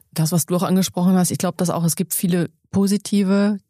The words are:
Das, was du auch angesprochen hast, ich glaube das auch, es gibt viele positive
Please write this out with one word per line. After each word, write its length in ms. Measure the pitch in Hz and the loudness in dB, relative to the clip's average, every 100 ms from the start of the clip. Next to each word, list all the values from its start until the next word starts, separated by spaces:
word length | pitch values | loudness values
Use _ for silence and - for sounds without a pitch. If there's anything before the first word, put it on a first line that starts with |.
| _ | _
Das, 220 | - 156 | -4 0
was 120 | 170 - | 0 -2
du 100 | 175 | -2
auch 60 | |
angesprochen 500 | 185 185 185 - 180 | 0 0 0 0 2
hast, 180 | 185 175 | 2 2
ich 60 | 185 | -2
glaube 180 | 180 - | -4 -2
das 140 | 175 | -2
auch, 160 | - 170 | 0 0
es 100 | - | -2
gibt 180 | 180 | -4
viele 360 | - 185 180 170 _ _ | -2 0 0 -2 _ _
positive 880 | 196 196 202 - 202 190 202 202 202 | 0 0 0 0 0 2 2 2 -2